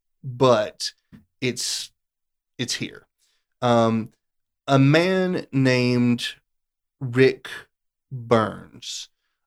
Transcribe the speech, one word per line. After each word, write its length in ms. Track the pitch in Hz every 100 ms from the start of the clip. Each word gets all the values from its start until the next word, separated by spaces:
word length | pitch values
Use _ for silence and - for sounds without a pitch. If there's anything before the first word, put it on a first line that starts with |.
| _ _
but 720 | 139 123 131 113 104 - - - _ - _ _
it's, 500 | 131 120 - - - _ _ _ _ _ _ -
it's 180 | 127
here. 300 | - - - _ _ _ _ _ _
Um, 480 | 123 117 113 113 110 _ _ _ _ _ -
a 120 | 139
man 640 | 135 156 180 190 185 185 -
named 760 | 135 131 127 123 123 120 120 - - _ _ _ _ _ _
Rick 500 | 131 123 131 - - - - _ _ _ _
Burns, 1000 | 127 117 117 104 92 85 - - - - _ _ _